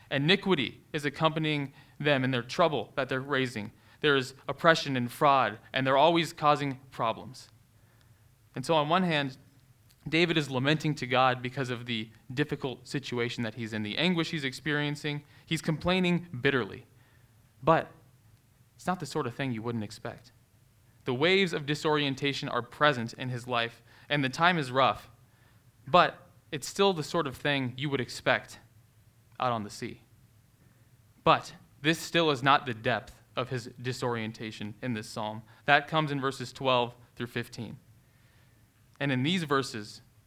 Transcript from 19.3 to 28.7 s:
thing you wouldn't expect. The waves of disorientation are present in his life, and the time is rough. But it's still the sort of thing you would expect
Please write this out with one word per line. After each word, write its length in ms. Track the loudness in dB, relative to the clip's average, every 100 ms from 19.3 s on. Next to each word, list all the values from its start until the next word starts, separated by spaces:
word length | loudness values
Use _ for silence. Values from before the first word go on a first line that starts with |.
| -4
thing 180 | -4
you 80 | -4
wouldn't 220 | -4 -4
expect. 500 | -6 -10 -14 -14 -20 _ _ _ _ _ _ _ -4
The 80 |
waves 400 | 0 4 4 2
of 120 | 0 -4
disorientation 840 | -2 2 2 2 0 -2 -2 -2
are 120 | -4
present 520 | -4 2 4 4 -2
in 160 | -6 -8
his 180 | -8 -2
life, 340 | -2 -2 -4 -20 -16 -2
and 140 | 0
the 60 | 0
time 280 | 2 2 4
is 140 | 0
rough. 380 | 4 4 2 -4 -20 _ _ _ _ _ _ 2
But 300 | 6 6 2 -16 -20 -12
it's 160 | -10 -8
still 240 | 0 2
the 120 | 2
sort 220 | -2 -2 -2
of 120 | -4
thing 360 | -2 0 -2 -4
you 120 | -4
would 120 | -4
expect 580 | -4 -4 0 0 0 -20 -20